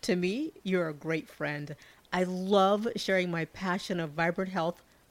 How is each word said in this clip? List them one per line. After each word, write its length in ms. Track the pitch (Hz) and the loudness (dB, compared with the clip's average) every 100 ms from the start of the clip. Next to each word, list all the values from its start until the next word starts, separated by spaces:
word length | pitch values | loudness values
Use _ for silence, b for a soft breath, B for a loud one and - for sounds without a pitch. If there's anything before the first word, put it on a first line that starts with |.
to 140 | - 180 | -2 0
me, 360 | 180 226 320 - | 0 -2 -4 -6
you're 280 | 196 185 160 | -2 0 0
a 20 | |
great 380 | 147 156 160 160 | -4 -4 -4 -4
friend. 440 | - 147 147 147 147 B B _ | -6 -4 -4 -8 -12 B B _
I 120 | 180 | 0
love 640 | 180 185 185 202 190 208 226 | 0 0 4 6 6 4 0
sharing 360 | 196 - 190 180 | -4 0 2 2
my 160 | 165 160 | -2 -4
passion 520 | - 185 180 - 180 | -4 -2 -2 -2 -4
of 120 | 160 | -4
vibrant 420 | 151 170 175 190 | 0 0 0 -2
health, 300 | 185 165 175 - b _ | -2 -2 -4 -12 b _